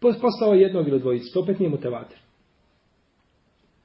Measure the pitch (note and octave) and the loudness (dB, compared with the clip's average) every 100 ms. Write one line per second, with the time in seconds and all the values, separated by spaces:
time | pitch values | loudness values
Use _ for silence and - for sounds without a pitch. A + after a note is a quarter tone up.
0 | A#3+ A3 A#3+ G3+ A3 F#3+ F#3+ F#3 D3 C3+ | 0 0 -2 0 4 4 4 2 -2 -2
1 | B2+ B2 B2 F#3 F#3+ G3 F3 C#3+ B2 A#2 | 0 -4 -4 -4 -2 -2 -2 -4 -6 -10
2 | - - _ _ _ _ _ _ _ _ | -12 -20 _ _ _ _ _ _ _ _
3 | _ _ _ _ _ _ _ _ | _ _ _ _ _ _ _ _